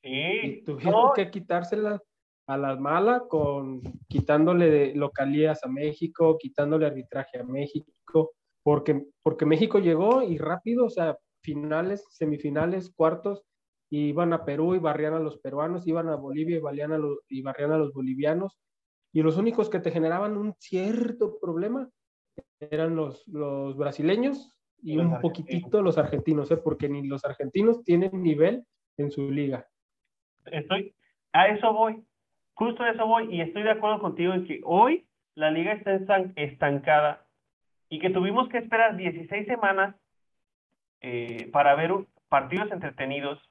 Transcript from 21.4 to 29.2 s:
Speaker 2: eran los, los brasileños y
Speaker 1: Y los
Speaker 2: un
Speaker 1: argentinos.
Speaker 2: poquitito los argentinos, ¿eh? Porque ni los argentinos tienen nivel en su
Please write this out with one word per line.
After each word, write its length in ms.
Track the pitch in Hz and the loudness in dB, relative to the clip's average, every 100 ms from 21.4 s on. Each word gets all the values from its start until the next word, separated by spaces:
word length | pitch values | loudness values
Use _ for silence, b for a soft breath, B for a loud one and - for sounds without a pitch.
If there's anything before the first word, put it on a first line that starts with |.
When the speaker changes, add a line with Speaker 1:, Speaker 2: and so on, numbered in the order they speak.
| 185 165 202 262 247 _ _ _ _ - _ _ | -6 -4 -2 -4 -8 _ _ _ _ -20 _ _
Speaker 2:
eran 360 | 147 151 165 165 | -8 -2 -2 -2
los, 320 | 147 127 - | -4 -8 -12
los 500 | 156 143 139 139 135 | -6 -4 -4 -6 -4
brasileños 720 | 139 139 151 208 262 269 - _ _ _ | -4 0 0 2 0 -2 -10 _ _ _
y 120 | 160 | -4
Speaker 1:
Y 20 | 151 | 0
los 80 | 170 | 0
Speaker 2:
un 80 | |
Speaker 1:
argentinos. 80 | 123 160 - - | 2 -2 -4 -6
Speaker 2:
poquitito 340 | 170 - 214 | -6 0 2
los 160 | 190 160 | 2 2
argentinos, 540 | 147 143 160 151 147 | 0 -2 0 0 0
¿eh? 60 | 165 | 0
Porque 320 | 156 151 147 | 0 -4 -4
ni 180 | 143 139 | -4 -6
los 160 | 139 143 | -6 -8
argentinos 580 | 135 139 190 214 233 | -6 -4 2 2 2
tienen 380 | 240 170 190 190 | 2 2 2 0
nivel 440 | 175 147 170 247 - _ _ - | 0 4 2 2 -10 _ _ -6
en 120 | 143 | -6
su 200 | 143 | -4